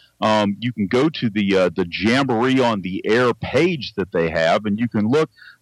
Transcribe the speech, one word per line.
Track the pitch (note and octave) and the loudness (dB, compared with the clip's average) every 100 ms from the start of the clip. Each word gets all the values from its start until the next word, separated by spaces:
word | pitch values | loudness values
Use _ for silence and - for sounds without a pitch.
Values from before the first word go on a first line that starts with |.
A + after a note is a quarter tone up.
| _ - | _ -4
um, | A2 G#2+ G#2 G2+ | 0 2 2 0
you | A#2+ | -4
can | A2+ F#2+ | -4 0
go | B2 D#3 | 2 2
to | - A#2+ | 0 -2
the, | G#2 G2 F#2+ | 0 2 2
uh, | F2+ | 2
the | E2+ F2 | 0 -4
Jamboree | F2 G#2 C3 C3+ C3+ C3 C3 | -2 0 0 0 0 2 2
on | A#2+ G#2+ | 2 0
the | F2+ F#2 | -4 -6
Air | - A#2 B2 | 0 2 2
page | G#2+ - B2+ F3 D#3+ G#2+ - | 0 -2 0 0 -2 -8 -8
that | F2+ | -4
they | F2+ E2 | -2 -2
have, | E2 D#2+ G#2 | 0 0 0
and | G#2 G#2 | 0 -2
you | A#2+ | -2
can | A2+ G#2+ | -2 0
look. | D3 D#3 _ - - | 0 -2 _ -20 -10